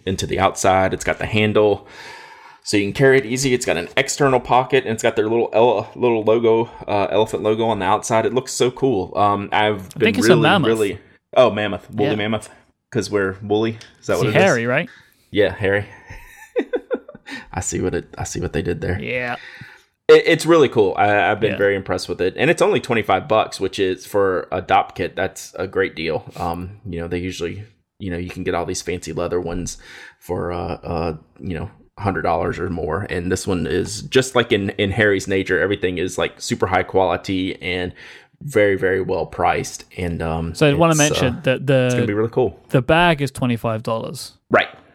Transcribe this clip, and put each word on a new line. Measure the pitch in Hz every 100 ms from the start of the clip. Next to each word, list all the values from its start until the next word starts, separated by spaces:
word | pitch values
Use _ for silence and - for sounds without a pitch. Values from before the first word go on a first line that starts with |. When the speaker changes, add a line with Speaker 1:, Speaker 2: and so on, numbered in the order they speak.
| 95
Speaker 1:
into | 95 95
the | -
outside. | 95 - 98 92 95
It's | 92
got | - -
the | -
handle, | 107 107 104 104 98 - - - - - - - -
so | - 104
you |
can | 101
carry | 104 135 135
it | 110
easy. | 127 139
It's | 123 98
got | 82
an | 85 131
external | 139 - 139 127
pocket, | - 123 127 131
and | 110
it's | 113
got | 117 110
their | 107
little | 117 -
ele-, | 107 120 104 110
little | - 120 113
logo, | 107 117 113 113 117 - -
uh, | 101 98
elephant | 101 110 90
logo | 104 110 113
on | 104
the | 92
outside. | 104 - 113 113
It |
looks | 123 -
so | - 123
cool. | - 135 101 90 -
Um, | 104 101 98
I've | 104 107 101 92 -
Speaker 2:
I |
Speaker 1:
been |
Speaker 2:
think | 110 -
it's | 113
a |
Speaker 1:
really, | 147
Speaker 2:
mammoth. | 151 190 127
Speaker 1:
really, | 110 101 87 - _ _ -
oh, | 117
mammoth, | 104 104 90 -
woolly | 110 135
Speaker 2:
Yeah. | 113
Speaker 1:
mammoth, | 107 107 - - _ _ _
'cause | 113 95
we're | 104 95 95
woolly. | 101 107 113 113 - _
Is | -
that |
Speaker 2:
Is | 90
Speaker 1:
what | 104
Speaker 2:
he |
Speaker 1:
it | 143
is? |
Speaker 2:
hairy, | 190 123 120
right? | 139 - - _ _ _
Speaker 1:
Yeah, | 101 92
hairy. | 92 98 101 101
<laughs> | - - - - - - 494 - - - 508 - - - - -
I | 92
see | - 87
what | 90
it, | 87 - -
I |
see | 92 87
what | 87
they | 82
did | 85 80
there. | 92 95
Speaker 2:
Yeah. | 120 123 123 120 - - - - _ _ -
Speaker 1:
It, | 156 -
it's | 160 156
really | 170 120
cool. | 117 95 -
I, | 104 104 90
I've | 104
been | 104
Speaker 2:
Yeah. | -
Speaker 1:
very | 101
impressed | 98 - 90 -
with | 87
it, | 92 -
and | 143
it's | 170
only | 185 165
twenty-five | - 113 104 92 -
bucks, | 110 - -
which | 95 -
is, | 92 90 -
for | 101 98 90 -
a | 87
dop | 90 98 -
kit, | - 85 -
that's | 95 - - -
a | 95
great | 92 95
deal. | 80 80 78 - -
Um, | 87 85 92 104 98
you | 85
know, | 85
they | 90
usually, | 90 87 85 95 107 _ _ -
you | 95
know, | 87
you | 87
can | 92
get | 92
all | 87 85
these | 90
fancy | - 90 85
leather | 78 85 90
ones | 85 90 82 - - - - _
for, | - 92 87
uh, | 87 90 -
uh, | - 82 82 80 _ -
you | 92 80
know, | 95 - _ -
hundred | 104 82
dollars | 87 85 92 82
or | 90
more, | 85 80 80 -
and | 87 90
this | 92 101
one | 90 -
is | 90 92 -
just, | - 131 127
like, | 123 113
in, | 104 98
in | - 98
Harry's | 104 104 95 98
nature. | 98 90 87
Everything | 92 101 92 87
is, | 90 -
like, | 80 -
super | - 120 95
high | 92
quality | 90 95 90 92 - 92 92 -
and | 90 90 90 - - - _ -
very, | 147 110 101 95
very | 92 95
well | 90 92 -
priced. | - 87 78 - - - -
And, | 87 82
um, | 82 82 82
Speaker 2:
So | 85 151
I |
wanna | 147 165
Speaker 1:
it's, | 156
Speaker 2:
mention | 151 - 127
Speaker 1:
uh, | 123
Speaker 2:
that | 135 127 139
the | 131 127
Speaker 1:
it's |
gonna | 123 107
be |
really | 104 113
cool. | 131 127 - -
Speaker 2:
the | 139
bag | 117 160 175 143
is | 135
twenty-five | - 123 117 117 110
dollars. | 117 113 - - - - -
Speaker 1:
Right. | 101 - - _